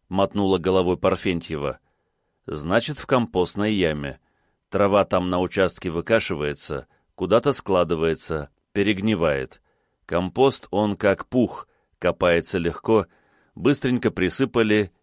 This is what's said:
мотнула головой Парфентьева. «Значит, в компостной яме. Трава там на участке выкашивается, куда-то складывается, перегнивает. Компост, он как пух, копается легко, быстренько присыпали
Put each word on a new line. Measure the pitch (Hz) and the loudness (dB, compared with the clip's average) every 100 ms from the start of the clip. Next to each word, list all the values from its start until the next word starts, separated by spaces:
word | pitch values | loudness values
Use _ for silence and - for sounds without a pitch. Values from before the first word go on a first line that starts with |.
| - | -6
мотнула | 92 98 104 98 92 | -2 0 0 2 2
головой | 92 92 90 85 | 2 2 2 0
Парфентьева. | 95 92 98 85 - 76 71 - _ _ _ _ _ _ | 0 0 -2 -4 -6 -6 -6 -8 _ _ _ _ _ _
«Значит, | - 76 78 107 156 143 | -12 -8 -2 0 -2 -8
в | |
компостной | - 127 113 - 85 101 104 | -2 0 0 -2 -2 -2 -2
яме. | 104 82 73 71 - _ _ _ _ _ | 0 0 -2 -8 -12 _ _ _ _ _
Трава | 98 101 101 | 0 2 2
там | 95 92 90 | 2 0 0
на | 90 | -2
участке | 90 98 92 - 90 | -2 0 0 -2 -6
выкашивается, | 82 - 113 - 78 73 71 - 71 - _ _ | -4 0 0 0 -4 -4 -6 -8 -8 -12 _ _
куда-то | - 90 113 143 | -8 2 2 2
складывается, | 127 - 90 85 80 82 78 - 78 73 _ _ | -2 0 2 2 0 0 -2 -4 -6 -8 _ _
перегнивает. | 101 101 95 107 92 80 69 65 - _ _ _ _ | -2 0 0 0 2 0 0 -6 -14 _ _ _ _
Компост, | - 85 92 120 135 - - | -4 -2 -2 2 2 2 -4
он | 98 107 | -2 0
как | 98 101 95 - | 0 0 0 0
пух, | 127 110 - - _ _ _ | 0 0 -2 -18 _ _ _
копается | 90 - 87 85 - 95 | -2 2 2 2 0 -2
легко, | 85 - - 110 - _ _ _ _ | -2 -4 2 2 2 _ _ _ _
быстренько | - 135 139 131 123 110 | -2 0 0 0 0 0
присыпали | 85 92 - 135 120 110 107 98 _ | 0 0 0 0 2 2 2 0 _